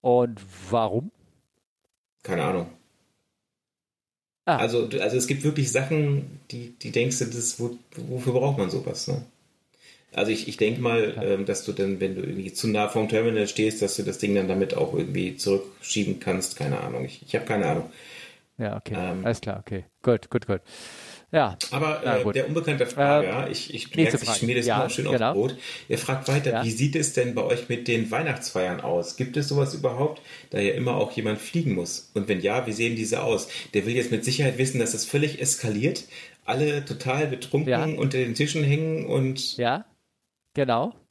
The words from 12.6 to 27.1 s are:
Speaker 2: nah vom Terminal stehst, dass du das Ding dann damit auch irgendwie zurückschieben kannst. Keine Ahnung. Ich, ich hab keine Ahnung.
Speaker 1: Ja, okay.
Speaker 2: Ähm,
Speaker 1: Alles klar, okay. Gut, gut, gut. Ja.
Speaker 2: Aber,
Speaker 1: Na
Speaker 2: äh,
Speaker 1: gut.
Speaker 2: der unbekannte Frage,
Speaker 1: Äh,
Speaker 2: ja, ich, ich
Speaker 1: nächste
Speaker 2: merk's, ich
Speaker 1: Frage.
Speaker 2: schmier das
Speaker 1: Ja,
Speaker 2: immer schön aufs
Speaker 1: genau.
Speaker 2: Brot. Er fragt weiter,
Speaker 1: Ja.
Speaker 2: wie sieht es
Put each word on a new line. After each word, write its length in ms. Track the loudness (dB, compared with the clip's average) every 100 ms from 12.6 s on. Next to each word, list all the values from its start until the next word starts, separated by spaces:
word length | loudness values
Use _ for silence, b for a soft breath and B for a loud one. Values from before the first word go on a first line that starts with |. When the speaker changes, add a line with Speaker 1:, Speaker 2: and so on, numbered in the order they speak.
| 0
Speaker 2:
nah 200 | 2 2
vom 220 | 0 2
Terminal 380 | 2 2 2 0
stehst, 340 | 2 0 2
dass 140 | -2 0
du 80 |
das 160 | -4 -2
Ding 160 | 2 2
dann 120 | 2
damit 280 | 0 2 0
auch 160 | 0
irgendwie 440 | 0 -2 -2 -2 -2
zurückschieben 800 | 0 0 0 -14 -4 -2 0 -2
kannst. 360 | -2 -2 -2 -4
Keine 260 | -2 -2
Ahnung. 220 | -4 -6 -6
Ich, 180 | -10 -4
ich 100 | -4
hab 120 | 0
keine 180 | 0 0
Ahnung. 240 | 0 -4 B B B B B B -6
Speaker 1:
Ja, 180 | -6 -6
okay. 160 | -6 -4
Speaker 2:
Ähm, 300 | -4 -2 -2
Speaker 1:
Alles 160 | -2
klar, 160 | -4 -8
okay. 260 | -6 -8 -10 _
Gut, 260 | 2 2 2
gut, 160 | -4 0
gut. 160 | -4 -4 B B B B B B
Ja. 260 | 2 2 -2 -6
Speaker 2:
Aber, 320 | -2 -2 -2 0
Speaker 1:
Na 140 | 2
Speaker 2:
äh, 40 |
Speaker 1:
gut. 120 | 2 0
Speaker 2:
der 120 | 0
unbekannte 380 | 0 0 0 0
Frage, 400 | 2 4 6 4
Speaker 1:
Äh, 40 |
Speaker 2:
ja, 160 | -2 -4
ich, 260 | -6 -8
ich 140 | -10 -4 4
Speaker 1:
nächste 20 |
Speaker 2:
merk's, 160 | 4 4
ich 80 | 2
Speaker 1:
Frage. 100 | 2
Speaker 2:
schmier 160 | 2 2
das 120 | 4
Speaker 1:
Ja, 140 | 2
Speaker 2:
immer 80 | 2
schön 160 | 0 0
aufs 100 | 2
Speaker 1:
genau. 160 | 2
Speaker 2:
Brot. 220 | 2 0 -2 B B B
Er 80 | -2
fragt 300 | 0 -2 2
weiter, 240 | 2 2
Speaker 1:
Ja. 120 | 0
Speaker 2:
wie 60 | 0
sieht 260 | 2 2 2
es 180 | 0